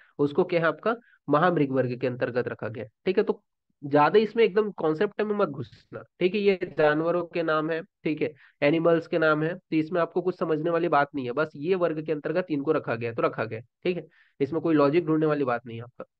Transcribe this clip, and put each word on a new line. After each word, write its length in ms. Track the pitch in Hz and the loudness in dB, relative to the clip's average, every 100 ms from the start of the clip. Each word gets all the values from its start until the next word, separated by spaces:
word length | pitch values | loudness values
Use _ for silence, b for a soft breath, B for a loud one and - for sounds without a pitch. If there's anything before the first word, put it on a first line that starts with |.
| b b | b b
उसको 260 | 143 143 | -2 2
क्या 160 | 180 170 | 0 2
है 60 | 160 | 0
आपका 300 | 156 214 233 b b - | 0 -2 -4 b b 0
महामृग 420 | 147 180 156 139 | 2 4 2 2
वर्ग 280 | 131 123 123 | 0 -2 -2
के 80 | 131 | -4
अंतर्गत 420 | 123 123 123 120 | -2 -4 -2 -4
रखा 200 | 113 110 | -6 -10
गया 160 | 107 | -10
है, 60 | 123 _ - | -14 _ -4
ठीक 120 | 196 | 0
है। 60 | |
तो 180 | 202 208 _ _ _ _ | 0 -2 _ _ _ _
ज्यादा 360 | 143 143 147 202 | 0 4 6 4
इसमें 260 | 220 226 | 2 2
एकदम 260 | 220 185 208 | 2 2 -2
कॉन्सेप्ट 520 | 190 160 156 208 - | -2 -2 0 -2 -2
में 120 | 214 | -4
मत 140 | 208 185 | 0 -2
घुसना, 540 | 135 120 - _ 113 - - | -2 -12 -14 _ -16 -16 -2
ठीक 140 | 180 | -2
है, 60 | 208 | 0
ये 340 | 202 185 180 147 | 0 0 -2 2
जानवरों 460 | 151 151 165 170 170 | 2 4 0 -2 -2
के 160 | 175 | -4
नाम 280 | 165 156 156 | 0 0 0
है, 100 | 165 | -4
ठीक 400 | - _ 170 151 | -8 _ -4 -2
है, 100 | 139 - b b | -4 -6 b b
एनिमल्स 440 | 147 165 170 165 165 | 2 4 4 2 2
के 120 | 175 | 0
नाम 240 | 160 151 | 2 2
है, 120 | 156 | 0
तो 220 | 185 - 160 | -4 -4 -2
इसमें 240 | 156 175 | 0 0
आपको 220 | 165 190 | -2 -2
कुछ 160 | 180 175 | -4 -4
समझने 320 | 170 156 160 | -2 -2 0
वाली 180 | 165 170 | 0 2
बात 200 | 147 143 | 2 2
नहीं 120 | 143 123 | -2 -6
है, 60 | |
बस 200 | 123 156 151 | -2 -4 -4
ये 180 | 156 | -2
वर्ग 300 | 190 170 156 156 | 0 0 -2 -4
के 60 | |
अंतर्गत 340 | 151 - 160 180 | -4 -2 -4 -2
इनको 220 | 147 139 | -2 0
रखा 220 | 151 - | 0 0
गया 180 | 117 117 | -4 -4
तो 100 | 120 | -2
रखा 220 | 143 - | -2 -2
गया, 160 | 113 110 | -6 -8
ठीक 360 | - _ 175 175 | -14 _ -4 -4
है, 100 | 160 b b b | -8 b b b
इसमें 220 | 135 160 | -4 -2
कोई 120 | 165 | 2
लॉजिक 320 | 151 143 160 156 | 4 4 4 2
ढूंढने 200 | 156 156 | 0 2
वाली 180 | 147 | 0
बात 220 | 131 117 117 | -2 -4 -6
नहीं 100 | 113 | -12
है 60 | |
आपका, 220 | 120 - - _ | -14 -16 -20 _